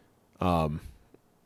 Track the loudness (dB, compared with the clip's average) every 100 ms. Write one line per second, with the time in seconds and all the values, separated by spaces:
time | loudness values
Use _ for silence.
0 | _ _ _ -2 2 2 2 -4 -10 -20
1 | _ -20 _ _